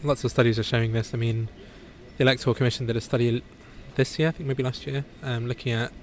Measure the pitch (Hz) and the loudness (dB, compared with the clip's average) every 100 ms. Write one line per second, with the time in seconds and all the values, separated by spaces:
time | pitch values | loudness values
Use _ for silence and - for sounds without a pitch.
0 | 147 135 123 - 117 113 107 120 113 113 | -2 0 0 4 4 4 2 0 2 0
1 | 113 120 117 113 110 - - - - - | -2 -2 0 0 -4 -8 -18 -20 -20 -20
2 | - - 135 127 - 113 123 - 117 113 | -12 2 4 4 2 2 2 0 -2 -2
3 | - 127 120 120 - - - - - - | 0 2 2 0 -4 -16 -20 -18 -6 0
4 | 131 - 156 - 139 131 127 120 - 135 | 0 2 0 0 -2 -2 -2 -4 -4 -6
5 | 139 - 135 117 120 113 127 113 117 - | -6 -8 -6 -4 -2 -4 -2 0 -2 -6